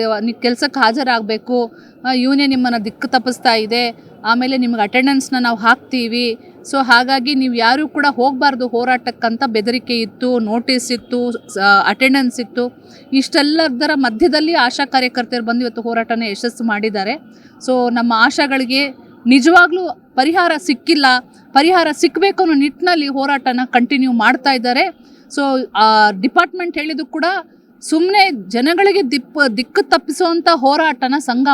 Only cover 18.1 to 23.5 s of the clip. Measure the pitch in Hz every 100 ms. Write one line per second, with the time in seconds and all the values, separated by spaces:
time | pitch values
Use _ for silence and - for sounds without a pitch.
18.1 | 226 240 254 285 269 247 269 285 - -
19.1 | - 233 262 262 359 359 359 349 - _
20.1 | - 294 359 349 311 - 269 - 320 269
21.1 | 254 - - - 269 320 370 320 285 302
22.1 | 330 392 - 349 285 285 - 359 339 285
23.1 | 269 277 277 262